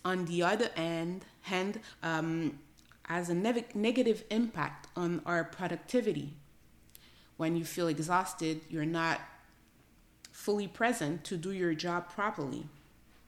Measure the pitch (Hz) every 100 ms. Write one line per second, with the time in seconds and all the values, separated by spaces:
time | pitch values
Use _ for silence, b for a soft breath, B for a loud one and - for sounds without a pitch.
0 | 180 185 175 170 175 208 226 - 165 165
1 | 165 185 - - - 185 190 214 B B
2 | 165 160 165 165 156 139 - - - -
3 | - 170 175 175 214 240 226 208 214 233
4 | 233 220 - 214 233 175 143 143 - -
5 | 170 175 - 170 160 - 180 170 - 254
6 | 214 151 143 143 - - - - - -
7 | B B B - 165 170 160 - 170 151
8 | 160 180 185 - 160 156 - 160 151 165
9 | 165 - - - - - - - - -
10 | - _ - - - 208 196 - 233 240
11 | 147 170 - 180 170 190 175 156 175 175
12 | 175 - 208 220 139 117 - - - -
13 | - -